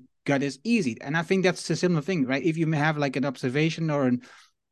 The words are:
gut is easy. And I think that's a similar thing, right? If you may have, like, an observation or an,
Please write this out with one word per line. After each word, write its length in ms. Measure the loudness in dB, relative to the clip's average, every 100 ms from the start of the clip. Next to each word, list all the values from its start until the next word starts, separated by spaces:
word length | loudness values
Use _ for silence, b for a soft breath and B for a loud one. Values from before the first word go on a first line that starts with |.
| -4 _ -2
gut 160 | -2
is 180 | -2 -4
easy. 340 | 0 0 0 -4
And 140 | -4 -4
I 60 |
think 220 | 0 2
that's 260 | 2 0 -2
a 60 | 0
similar 260 | 2 2
thing, 240 | 0 -2 0
right? 180 | 0
If 140 | 0 0
you 80 | 0
may 120 | 2
have, 200 | 0 0
like, 180 | 0 0
an 100 | -4
observation 640 | -2 -2 0 0 0 -2
or 160 | 2 2
an, 160 | 2 b b b _ _